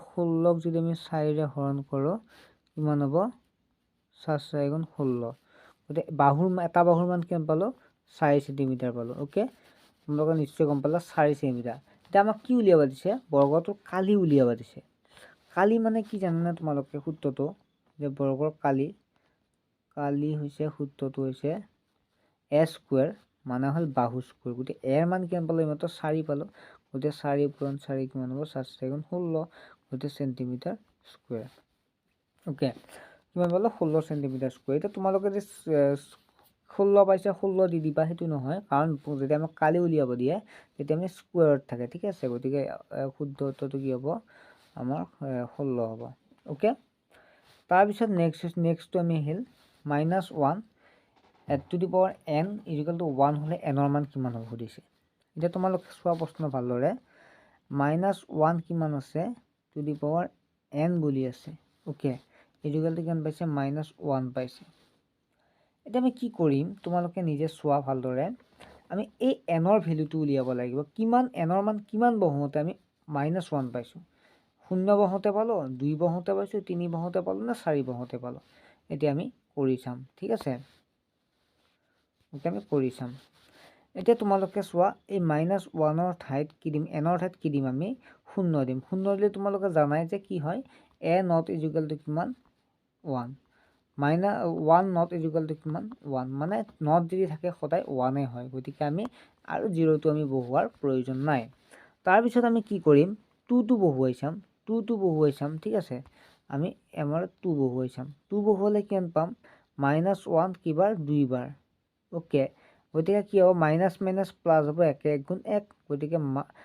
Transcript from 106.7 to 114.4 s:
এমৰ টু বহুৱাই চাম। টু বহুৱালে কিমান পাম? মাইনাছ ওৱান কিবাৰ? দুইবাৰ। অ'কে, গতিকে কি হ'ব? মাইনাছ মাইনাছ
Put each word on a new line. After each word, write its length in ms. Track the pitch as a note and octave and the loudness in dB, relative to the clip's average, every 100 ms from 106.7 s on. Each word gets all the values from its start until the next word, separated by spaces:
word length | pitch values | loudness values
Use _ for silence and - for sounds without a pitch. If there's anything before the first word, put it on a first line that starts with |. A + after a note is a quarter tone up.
| - _ | -6 _
এমৰ 300 | - D3 D#3+ F#3+ _ | -6 -4 -2 -4 _
টু 80 | F3+ | -2
বহুৱাই 340 | D3 C3 B2+ B2+ | 0 0 0 -6
চাম। 180 | - C#3 C#3+ - | -8 -14 -14 -6
টু 80 | G#3 | 0
বহুৱালে 400 | G#3 F#3+ G#3 G#3 | 2 2 2 2
কিমান 240 | G3+ G3 F3 | 0 -2 0
পাম? 180 | D#3 E3+ A#3+ - - _ - | 0 -2 -4 -20 -20 _ -2
মাইনাছ 420 | C#3 D#3 F#3 F#3+ - | 2 2 2 0 0
ওৱান 240 | D#3+ F#3 F3 | 0 0 -2
কিবাৰ? 280 | E3+ D#3 G3 G3+ C#3+ | -4 2 2 0 0
দুইবাৰ। 400 | D3 C3+ B2+ C3 C#3+ _ _ _ _ - | 0 2 -2 -6 -14 _ _ _ _ -12
অ'কে, 320 | E3+ - C#3+ C3 _ _ _ _ | -12 -2 0 0 _ _ _ _
গতিকে 280 | D#3 E3 G#3 | -2 2 0
কি 140 | G3+ G3 | 4 6
হ'ব? 100 | F3+ F3 | 6 6
মাইনাছ 380 | D#3 D#3 F#3+ - | 4 4 2 0
মাইনাছ 300 | F#3+ F#3+ F#3+ - | -2 -2 -4 -2